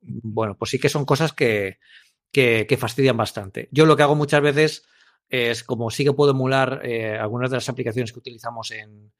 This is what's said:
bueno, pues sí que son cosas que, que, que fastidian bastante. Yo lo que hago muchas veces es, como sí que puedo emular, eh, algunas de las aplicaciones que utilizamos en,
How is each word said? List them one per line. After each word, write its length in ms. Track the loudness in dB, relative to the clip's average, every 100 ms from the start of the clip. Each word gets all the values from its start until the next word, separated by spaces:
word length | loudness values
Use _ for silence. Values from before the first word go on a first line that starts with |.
bueno, 560 | -14 -12 -6 -4 -4 -4
pues 140 | -6
sí 80 | -2
que 100 | -2
son 160 | -2 0
cosas 260 | 0 0
que, 460 | 0 0 0 -2 -8 _ -20 _ _ _
que, 340 | 2 4 2 2
que 100 | 0
fastidian 380 | -2 0 2 2
bastante. 540 | -2 -6 -10 -12 -4
Yo 140 | 4 6
lo 100 | 6
que 80 |
hago 120 | 4 4
muchas 260 | 2 2
veces 440 | 2 2 0 0 _ _ _ _ _
es, 340 | -2 -2 -2
como 280 | -6 -4 -4
sí 120 | 0
que 80 | 0
puedo 200 | 4 4
emular, 500 | 4 2 2 0 -2
eh, 320 | -4 -4 -4 -4
algunas 360 | -4 -2 -2
de 60 | -2
las 120 | -4
aplicaciones 420 | -6 -4 -4 -6
que 80 | -10
utilizamos 520 | -18 -12 -12 -10 -12
en, 400 | -14 -18 -20 -20